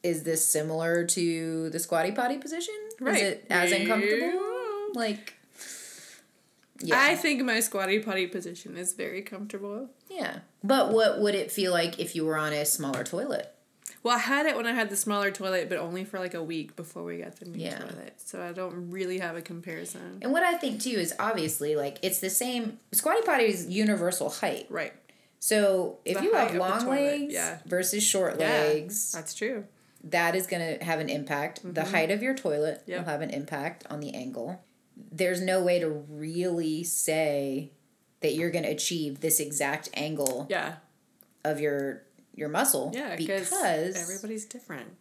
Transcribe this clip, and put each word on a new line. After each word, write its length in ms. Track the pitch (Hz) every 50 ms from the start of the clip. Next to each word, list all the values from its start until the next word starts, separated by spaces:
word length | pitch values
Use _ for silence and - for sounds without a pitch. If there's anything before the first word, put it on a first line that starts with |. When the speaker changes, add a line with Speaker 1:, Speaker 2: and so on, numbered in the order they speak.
| -
Speaker 1:
is 200 | 175 170 156 147
this 220 | 165 160 160 -
similar 600 | - - 156 156 160 160 160 165 165 170 170 170
to 640 | 175 - 185 170 170 165 165 165 165 160 160 160 160
the 100 | 151 170
Squatty 320 | 170 - 170 165 160 190
Potty 260 | 214 262 247 247 277
position? 380 | 277 - 285 320 339 339 427 427 427 427 440 440 -
Speaker 2:
Right. 160 | 254 277 392
Speaker 1:
Is 60 | 294
it 240 | 202 196 - - - -
as 220 | - 175 180 175
uncomfortable? 560 | 196 190 202 214 226 208 202 208 220 233 330
Speaker 2:
Yeah. 720 | 349 349 370 392 427 480 508 494 440 415 415 415 415 403 240
Speaker 1:
Like, 340 | 233 214 208 208 - - - _ _ _ _ - - - - - - - - - - - - - _ _ _ _ _ _ _ _ _ _ _ -
yeah. 180 | - 165 233 254
Speaker 2:
I 160 | 277 294 349
think 260 | - - 302 294 247 262
my 160 | 247 220 220
Squatty 380 | 220 - - 196 190 190 196 214
Potty 280 | 214 220 190 190 185
position 500 | 175 - 175 175 170 175 170 - 185 180
is 160 | 170 180 180 -
very 280 | - 180 - 180 190
comfortable. 680 | 208 - - 190 208 208 214 196 196 202 202 226 269 254 - _ _ -
Speaker 1:
Yeah. 300 | 381 349 220 - - - - _ _ _ -
But 280 | 202 269 269 - -
what 300 | 220 220 220 208 - -
would 140 | 208 208 196
it 160 | 196 - -
feel 200 | - 202 190 185
like 280 | 180 170 170 170 - -
if 160 | 175 175 -
you 100 | 170 156
were 120 | 160 156
on 140 | 156 151 151 151
a 120 | 147 151
smaller 380 | 151 - - 151 139 135 123 -
toilet? 440 | - 170 175 254 285 220 - - - - _ _ _ _ _ _ - - - -
Speaker 2:
Well, 120 | 233 240
I 20 | 226
had 260 | 226 233 277 285 302
it 120 | 311 269
when 100 | 226 226
I 60 | 233 247
had 160 | 247 220 202
the 80 | 202
smaller 340 | 202 - 214 208 202 202 196
toilet, 380 | 196 - 190 190 185 180 160 160
but 80 | 180
only 260 | 160 165 165 175 185 190
for, 160 | 208 - 190
like, 140 | 185 180 175
a 100 | 170 165
week 320 | 160 165 160 151 - -
before 300 | - 170 - - 175 170
we 140 | - 170 -
got 180 | 175 170 170
the 80 | - 185
new 120 | 175 170 - -
Speaker 1:
Yeah. 160 | - - -
Speaker 2:
toilet. 360 | - - - - - - -
So 240 | - - - - 180
I 100 | 175 175
don't 400 | 170 185 185 180 175 180 175 175
really 280 | 175 190 190 180 185 185
have 180 | 180 170 165
a 40 | 170
comparison. 760 | 170 - 170 170 170 185 160 165 175 175 - 180 180 180 185 196
Speaker 1:
And 120 | 214 240 277
what 100 | 339 359
I 120 | 349 339
think, 240 | 339 - 262 214 214
too, 80 | - 254
is 240 | 233 202 170 165 -
obviously, 600 | - 196 220 220 185 156 156 156 - 147 151 151
like, 220 | 147 139 143 143 -
it's 180 | - 190 185 -
the 100 | - 190
same. 500 | 190 - 247 254 247 240 226 214 - - _ _
Squatty 300 | - - - 311 370 466
Potty 240 | 453 427 302 262 233
is 220 | 214 196 175 170 175
universal 600 | 180 208 214 214 208 180 170 180 180 - - -
height. 360 | - - - 175 - - - -
Speaker 2:
Right. 220 | - 165 151 - - - _ - _ _ _ _ _ _
Speaker 1:
So 600 | - - 214 214 202 196 190 185 175 - - - _
if 140 | - 180
Speaker 2:
The 60 | 196 294
Speaker 1:
you 60 | 415 453
Speaker 2:
height 60 | -
Speaker 1:
have 80 | 233 202
Speaker 2:
of 40 | 170
the 40 | 175
Speaker 1:
long 240 | 180 185 196 233 240
Speaker 2:
toilet, 360 | 254 269 285 285 285 285 294
Speaker 1:
legs 120 | 285 294 294
Speaker 2:
yeah. 240 | 175 165 165 165 165 -
Speaker 1:
versus 380 | 170 175 180 180 - 208 208 208
short 360 | - - 196 185 - - 151
Speaker 2:
Yeah, 80 | 160 156
Speaker 1:
legs, 640 | 247 240 151 151 151 151 170 180 208 214 - - -
Speaker 2:
that's 200 | 170 160 - -
true. 320 | - 208 233 262 208 202 - _ _ _ _ _ _ -
Speaker 1:
that 300 | 156 180 170 170 170 170
is 120 | 190 180
gonna 340 | - 185 170 165 165 151 - 170
have 160 | 170 160 160
an 100 | 160 -
impact. 520 | - 151 - - 147 143 151 151 - - -
The 180 | 180 165 160
Speaker 2:
Mm-hmm. 100 | 160 185
Speaker 1:
height 200 | 196 170 160 160
of 100 | 196 208
your 120 | 240 262 269
toilet 460 | 262 - 175 147 147 151 160 - - -
Speaker 2:
Yep. 140 | - 180 180
Speaker 1:
will 60 | 170 160
have 100 | 151 147
an 80 | 160 143
impact 560 | - 139 147 151 156 143 139 147 175 - - -
on 100 | - 151
the 120 | 147 143 -
angle. 480 | - 127 131 - - 113 123 185 180 - _ _ _ _ _ _ - - -
There's 300 | - 160 190 180 185 180
no 200 | 185 185 185 190 180
way 160 | 180 175 175
to 100 | 165 156
really 960 | 151 151 143 147 151 147 151 160 160 175 175 180 175 170 160 156 156 160 170
say 880 | 170 - - - - 156 156 160 151 143 143 139 139 135 135 147 - - _ _ _ _ _ _ _ _ _
that 120 | - 151 131
you're 160 | 160 170 170
gonna 180 | 165 175 151 -
achieve 500 | 175 175 - - 175 165 151 143 139 143
this 180 | - 160 151 -
exact 480 | 147 143 151 143 143 139 147 156 - - -
angle 520 | - 147 156 156 143 139 131 127 123 151 -
Speaker 2:
Yeah. 260 | 185 170 151 156 165 156 - _ _ _ _ _ _ _ - _ _ _ -
Speaker 1:
of 160 | 156 151 143
your, 440 | 151 147 143 139 139 139 123 - - _ _ - _ _ -
your 120 | - 151
muscle 440 | 147 156 190 277 269 - 143 123 - -
Speaker 2:
Yeah, 140 | 254 294 226 170
'cause 80 | 170 165
Speaker 1:
because 720 | 196 196 196 185 - 359 392 320 190 165 156 165 185 190
Speaker 2:
everybody's 480 | 185 170 180 190 196 214 214 220 214 214
different. 460 | - - 240 - - 165 131 113 - - _